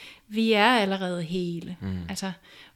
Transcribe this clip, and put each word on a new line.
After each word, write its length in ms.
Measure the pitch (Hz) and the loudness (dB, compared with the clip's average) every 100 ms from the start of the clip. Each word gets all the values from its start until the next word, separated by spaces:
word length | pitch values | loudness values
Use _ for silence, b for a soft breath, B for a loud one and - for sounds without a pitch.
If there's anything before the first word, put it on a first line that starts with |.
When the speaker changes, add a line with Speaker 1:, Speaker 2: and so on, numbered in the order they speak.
| B B _ | B B _
Speaker 1:
vi 240 | 214 226 | 0 4
er 140 | 214 214 | 6 6
allerede 560 | 254 196 190 185 175 | 6 2 0 -2 -4
hele. 540 | 160 185 175 170 185 180 | -4 -4 -4 -6 -8 -8
Speaker 2:
Mm. 160 | 98 92 85 | -6 -6 -6
Speaker 1:
Altså, 240 | 98 190 175 B B B | -6 -8 -10 B B B